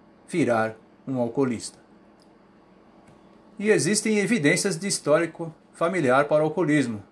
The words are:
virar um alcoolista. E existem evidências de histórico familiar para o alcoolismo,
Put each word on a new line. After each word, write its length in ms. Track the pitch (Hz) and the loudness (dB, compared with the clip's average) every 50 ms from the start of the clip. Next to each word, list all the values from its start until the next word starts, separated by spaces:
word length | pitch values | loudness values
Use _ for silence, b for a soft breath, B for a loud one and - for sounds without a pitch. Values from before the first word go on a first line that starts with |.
| _ _ _ _ _ | _ _ _ _ _
virar 480 | - - 170 131 120 117 110 110 110 110 - - _ _ _ _ | -6 -2 -2 0 2 2 0 0 -2 -6 -10 -18 _ _ _ _
um 100 | 135 131 | -8 -4
alcoolista. 640 | 123 120 - - 139 135 123 113 98 - - - - - _ - - - - _ _ _ _ _ _ _ _ _ _ _ _ _ - _ _ _ - _ - - - - - - - - - - | -4 -4 -2 -2 -2 -2 -2 -2 -6 -10 -14 -18 -20 -20 _ -20 -20 -20 -20 _ _ _ _ _ _ _ _ _ _ _ _ _ -20 _ _ _ -20 _ -20 -20 -20 -20 -20 -20 -20 -20 -20 -12
E 120 | - 196 214 | -4 2 2
existem 500 | 202 165 143 175 214 208 - 220 214 208 | 2 4 2 2 0 0 0 0 0 0
evidências 580 | 196 185 240 208 143 147 180 175 - 196 170 | 2 0 0 2 2 2 2 2 0 -2 -4
de 80 | 160 190 | -4 -6
histórico 680 | 202 - - - 147 151 165 170 165 - - 165 165 - - _ _ - | -6 -6 -4 0 2 2 2 2 -2 -6 -10 -12 -12 -14 -18 _ _ -6
familiar 520 | - 170 180 190 175 147 123 127 139 147 | -4 -4 -2 0 0 2 4 4 4 2
para 180 | 147 156 151 156 | 2 2 2 2
o 20 | |
alcoolismo, 560 | 156 156 185 170 147 151 147 127 117 107 104 - - | 0 0 -2 0 2 2 0 0 -2 -4 -8 -12 -16